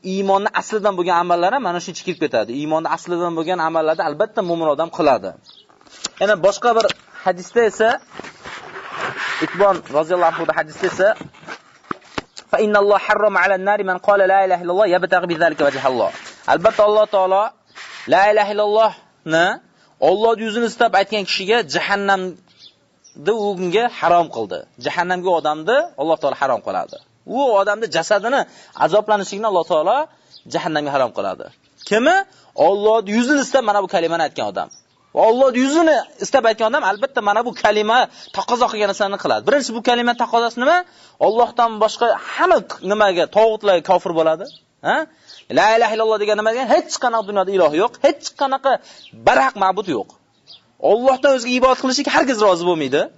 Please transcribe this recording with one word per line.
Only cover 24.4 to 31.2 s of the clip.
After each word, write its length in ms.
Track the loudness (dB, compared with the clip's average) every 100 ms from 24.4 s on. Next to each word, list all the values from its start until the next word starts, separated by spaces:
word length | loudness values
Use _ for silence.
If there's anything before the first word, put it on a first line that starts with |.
| -8 -10 -14 _
Jahannamga 520 | -6 -4 -4 -2 -2
odamni 480 | -2 -2 -4 0 0 -2
Alloh 240 | -6 -2 0
taolo 180 | -2 -2
harom 260 | -2 -2
qiladi. 360 | -4 -6 -8 -14 _ _ -10
U 120 | -2 0
odamni 360 | 2 0 -2 -4
jasadini 540 | -4 0 -2 0 -2 -4 -12 -20 -4
azoblanishligini 720 | 0 0 2 -2 -2 -4 -2
Alloh 180 | 0 0
taolo 320 | 0 2 0 -2 _ _ -20 -8
jahannamga 460 | -6 -4 -4 -2
harom 200 | 0 -2
qiladi. 340 | -2